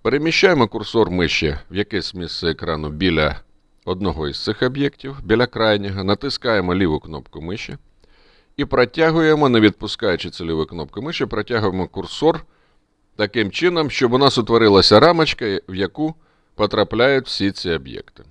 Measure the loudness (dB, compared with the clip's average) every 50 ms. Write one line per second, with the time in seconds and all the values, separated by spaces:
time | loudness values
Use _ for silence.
0 | _ 0 -2 0 0 0 0 2 2 4 4 2 0 0 -2 -10 -10 -2 0 0
1 | 0 2 2 0 0 0 0 -2 -2 -2 -4 -6 -12 -8 -6 -6 -6 _ -4 -6
2 | -6 -6 -10 -10 -10 -10 -10 -4 -4 -4 -4 -4 -4 -6 -6 -4 -6 -8 -6 -2
3 | 0 0 2 2 0 -2 -2 -6 -14 _ _ _ _ _ _ _ _ -8 -6 -4
4 | -4 -6 -4 -4 -6 -8 -8 -6 -6 -6 -2 -2 -2 -2 -2 -2 -4 -4 _ _
5 | -16 -16 -14 -14 -2 0 2 2 2 -2 0 0 2 2 2 2 0 -6 -6 -4
6 | -2 -2 -2 -2 -2 -8 -8 -4 -2 0 0 0 0 0 0 0 2 0 0 -2
7 | -6 -10 -14 -14 -14 -14 -16 -14 -10 -10 -10 -10 -12 -14 -14 -16 _ _ _ _
8 | _ _ _ _ _ _ _ _ _ _ _ -8 -6 0 2 2 2 2 2 2
9 | 2 4 4 4 4 4 4 4 4 4 6 6 6 6 4 _ -10 -10 -8 -4
10 | -2 0 0 -2 -4 -10 -10 -8 -6 -4 -2 -2 -4 -6 -6 -12 -12 -10 -10 -10
11 | -10 -8 -4 -6 -6 -4 -4 -6 -4 -2 -2 0 0 0 0 -2 -6 -6 _ -10
12 | -10 -10 -6 0 0 2 0 0 -8 _ _ _ _ _ _ _ _ _ _ _
13 | _ _ _ -4 -4 -2 0 -2 -2 -2 -2 0 0 0 0 0 -2 -2 0 0
14 | 0 2 2 4 4 4 2 2 0 2 2 4 6 6 6 6 6 8 6 6
15 | 6 6 4 2 0 0 -2 -4 -4 -4 -4 -4 _ -8 -6 -6 -6 -6 _ -6
16 | -6 -6 -6 _ _ _ _ _ _ _ _ -2 -2 0 2 0 0 0 2 2
17 | 2 2 2 0 -2 -4 -6 -2 -2 -4 -4 -4 -4 -4 -4 -4 -6 -10 -16 -16
18 | -18 -20 _ -20 -20 -20